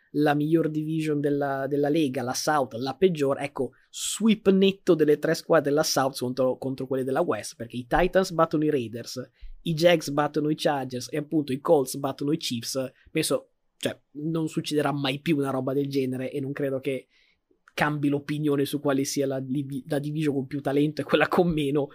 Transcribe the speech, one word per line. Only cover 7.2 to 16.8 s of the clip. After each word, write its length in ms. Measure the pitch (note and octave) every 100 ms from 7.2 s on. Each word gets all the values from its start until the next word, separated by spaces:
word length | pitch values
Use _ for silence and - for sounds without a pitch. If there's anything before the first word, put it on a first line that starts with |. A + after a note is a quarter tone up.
West, 340 | E3+ G#2+ - -
perché 200 | A#2 A#2+
i 120 | B2
Titans 460 | D#3 F3+ F#3 F#3
battono 320 | E3 D#3+ D#3 D3+
i 40 |
Raiders, 640 | D3 A2+ A2+ A2+ B2+ - _ - -
i 120 | F3
Jags 380 | D#3 F3 E3+ D3
battono 400 | C#3+ D3 D3+ D3+
i 40 | D3+
Chargers 520 | E3 C#3 C3 B2 -
e 60 | D3+
appunto 340 | D3 D#3+ C#3+
i 80 | C3
Colts 360 | - D#3 B2+ C#3+
battono 360 | C#3 C3+ C#3+
i 40 | D#3+
Chiefs. 540 | - A#2 - C3+ B2+ _ _
Penso, 440 | D#3+ - - - _ _ -
cioè, 220 | A#2+ - _
non 360 | C#3+ D#3 D#3+ D#3
succederà 440 | - - D3+ C#3
mai 280 | C#3+ C3+ C#3+
più 160 | E3+ D3
una 120 | C3+
roba 240 | C3 C3
del 160 | C#3 C#3
genere 420 | C#3 C3 B2+ C3
e 80 | C#3+
non 140 | C3+
credo 260 | C#3 C#3
che 280 | C3+